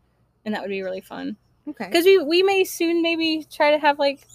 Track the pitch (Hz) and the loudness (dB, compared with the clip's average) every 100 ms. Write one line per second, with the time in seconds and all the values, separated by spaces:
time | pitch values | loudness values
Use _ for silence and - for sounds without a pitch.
0 | _ _ _ _ 220 202 196 190 185 190 | _ _ _ _ -8 -8 -6 -6 -6 -10
1 | - - 180 214 _ _ - - 190 330 | -12 -12 -12 -12 _ _ -16 -12 -2 2
2 | 349 381 285 349 381 392 370 - 339 339 | 6 4 4 2 2 2 -2 -2 0 0
3 | 330 330 320 311 294 - 294 302 294 285 | 0 0 -2 -4 -6 0 2 4 2 2
4 | 285 277 _ | 0 -2 _